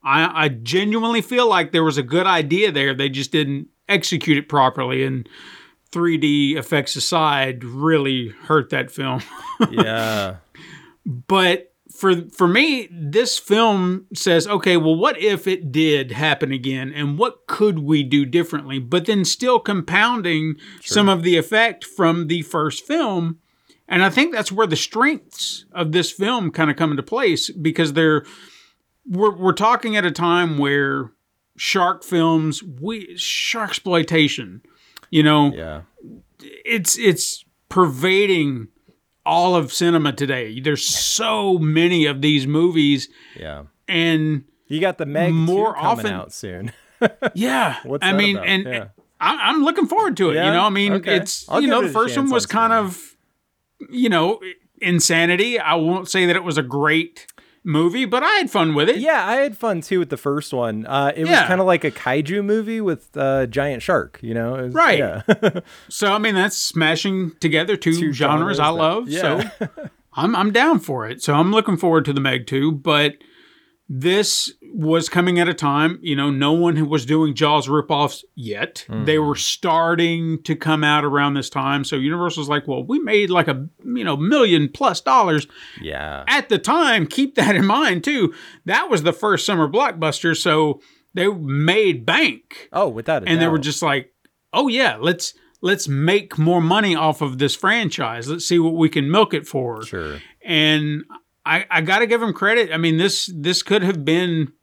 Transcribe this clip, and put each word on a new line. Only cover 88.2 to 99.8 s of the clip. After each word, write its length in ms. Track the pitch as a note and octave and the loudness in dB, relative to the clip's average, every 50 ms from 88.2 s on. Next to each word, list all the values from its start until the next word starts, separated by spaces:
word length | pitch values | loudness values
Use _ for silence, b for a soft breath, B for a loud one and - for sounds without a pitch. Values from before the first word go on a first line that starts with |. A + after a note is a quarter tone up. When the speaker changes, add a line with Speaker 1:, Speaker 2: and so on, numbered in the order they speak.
| G3 - B B B B B B B | 0 0 B B B B B B B
Speaker 1:
That 260 | E3+ G3 C4 F4 F#4+ | 0 0 0 2 2
was 100 | B3+ E3+ | 0 2
the 120 | D3 E3+ E3 | 2 0 0
first 300 | - - G#3 G3 - - | 0 0 0 0 0 0
summer 240 | - G3+ E3+ D#3 | 0 0 2 0
blockbuster, 680 | C#3+ D3+ A3+ C#4+ C4 F3+ E3 D#3+ D#3 D3 - - E3+ D#3+ | 2 2 0 0 0 -2 -2 -4 -4 -4 -2 -2 -2 -2
so 440 | D#3 - F3+ D3+ D#3 D#3 D3+ C#3 C#3+ b b b b b b _ | 0 0 2 2 2 2 0 -2 -6 b b b b b b _
they 120 | F#3 F3+ | 0 0
made 800 | G3+ G#3 F3+ D#3 C3+ C3+ C#3+ D3+ E3 F#3 G#3+ G#3+ F#3+ E3 B2+ A2+ | 0 0 -2 -6 -4 -2 0 2 2 2 4 2 2 0 0 -2
bank. 640 | - F3 C4+ D#4+ F#3+ A#2+ - _ _ - - - _ | 0 0 2 0 0 -2 -6 _ _ -20 -20 -20 _
Speaker 2:
Oh, 180 | - E3 G3+ D#3+ | -2 -2 -2 -2
without 340 | A2+ A2 A2+ - D#3+ C3+ F#2+ | -2 -6 -4 -2 -2 -2 0
a 40 | |
Speaker 1:
And 140 | - E3 E3 | 0 2 2
they 60 | E3 | 2
were 100 | E3 D#3+ | 2 2
Speaker 2:
doubt. 60 | D#3 C3+ | 0 -2
Speaker 1:
just 180 | D3 C#3+ - | -4 -4 -2
like, 320 | F3 D#3 C#3 C#3 B2 _ _ _ _ _ _ _ _ _ - | -2 -2 -2 -2 -4 _ _ _ _ _ _ _ _ _ -2
"Oh 140 | A3+ C#4+ | 0 0
yeah, 300 | C4+ A3+ B3+ C4 F3+ A#2 G#2+ | 2 2 2 2 0 0 0
let's, 320 | A#2+ E3 F3+ E3+ - - - b b b b b | 0 0 0 0 -4 -10 -10 b b b b b
let's 260 | - F3+ G3+ F#3+ - | -2 -2 0 0 -2
make 500 | C#3+ C#3 C#3 D3 E3 G3 G#3 - - - | -4 -2 0 2 2 2 2 -2 -4 -2
more 240 | - D#3 E3 F3 F3 | 0 2 2 4 2
money 340 | E3 D#3+ F3+ G#3+ G#3+ G3 E3+ | 2 2 2 2 2 0 0
off 260 | D3+ D#3+ D#3 D3 - D#3 | 0 0 -2 0 -2 -4
of 160 | C#3 C3 B2+ | -6 -2 -2
this 160 | C#3+ C#3 - | -2 -2 -2
franchise. 720 | - - F#3+ A3 A#3 A3 D3+ - - C#3 A2+ A2+ A#2 A#2 C3+ | 0 0 0 0 0 -2 -4 -4 -4 -6 -6 -6 -8 -8 -8
Let's 160 | D#3 E3+ E3 | -8 -6 -2
see 140 | - F3+ E3+ | 0 2 2
what 160 | E3 E3 E3 | 2 2 2
we 120 | E3 D#3+ | 2 2
can 220 | D#3 D#3 E3 C#3 C#3 | 2 2 0 0 2
milk 240 | E3+ G#3 A3 G3+ - | 4 4 2 2 0
it 140 | D3+ C#3+ | -6 -6
for." 360 | - - C#3 B2+ B2 A#2 A2 | -6 -6 -6 -6 -6 -8 -10